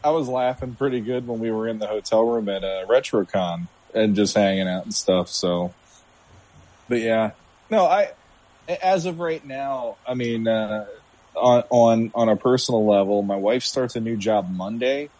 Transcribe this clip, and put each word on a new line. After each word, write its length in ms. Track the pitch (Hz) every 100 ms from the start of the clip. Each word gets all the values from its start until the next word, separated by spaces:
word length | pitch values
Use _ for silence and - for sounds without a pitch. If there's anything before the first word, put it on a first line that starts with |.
I 80 | 151
was 160 | 160 131
laughing 460 | 127 127 127 127 117
pretty 260 | 139 123
good 260 | 110 123 120
when 120 | 113
we 120 | 113
were 160 | 110 113
in 120 | 110
the 80 | 104
hotel 360 | 107 - 110
room 240 | 117 117 101
at, 160 | 98
uh, 220 | 95 95 92
RetroCon 800 | 127 - 113 92 98 90 85 87 _ _
and 220 | 113 110 101
just 200 | 101 -
hanging 300 | 98 95 92
out 160 | 92 110
and 80 |
stuff. 360 | - - 92 87
So, 440 | - 92 87 90 - _ _ _ _ _ - _ - - _ -
but 120 | 120
yeah, 320 | 113 113 107 - _ _ -
no, 160 | 220 170
I, 260 | 190 190 - _ _ _ _ - 180
as 240 | 185 190 175
of 140 | 165
right 240 | 170 160 143
now, 520 | 135 139 131 120 113 123
I 60 |
mean, 340 | 127 120 113 113
uh, 380 | 110 107 107 104 - _ _ _ -
on, 280 | 123 123 -
on, 420 | 123 117 113 113
on 160 | 117 113
a 60 | 104
personal 500 | 127 127 - 117 107
level, 380 | 101 98 104
my 120 | 101 98
wife 280 | 101 123
starts 320 | - 135 123 120
a 40 |
new 160 | 113 113
job 340 | 104 107 92
Monday. 600 | 92 98 117 127 139 147